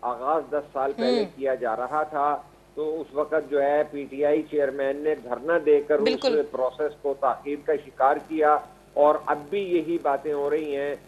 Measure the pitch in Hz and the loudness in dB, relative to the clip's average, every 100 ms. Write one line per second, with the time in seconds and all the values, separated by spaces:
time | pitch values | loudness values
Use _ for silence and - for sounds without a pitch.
0 | 120 120 131 160 131 147 143 139 135 139 | -6 -4 0 -2 0 -6 -4 -4 -2 0
1 | 233 247 196 139 135 131 120 110 123 151 | 0 0 -2 -4 -2 -2 -2 -4 -2 -2
2 | 156 151 147 139 - - _ - 156 160 | -2 0 0 -2 -6 -20 _ -6 -6 -4
3 | 147 135 147 156 139 143 139 147 147 147 | -6 -4 0 -2 0 0 2 2 0 -4
4 | 135 135 147 156 151 147 139 135 135 143 | -10 -2 2 2 0 0 0 0 -2 0
5 | 151 147 120 120 143 170 151 147 143 151 | -2 -2 -4 -6 0 2 6 4 4 2
6 | 226 254 269 151 - - 127 - 151 - | 2 2 2 0 0 -2 -2 -2 -6 -4
7 | 143 139 135 117 143 143 143 147 - - | -4 0 0 0 -4 -6 -2 -2 -4 2
8 | 135 151 - 156 151 151 - - - - | 2 2 -2 2 4 4 0 -20 -8 4
9 | 147 151 - 147 147 202 190 175 156 170 | 4 4 0 -4 -2 -4 0 0 0 -2
10 | 143 139 156 147 143 151 156 139 143 135 | 0 -2 -2 -2 0 -2 -2 -4 -4 -6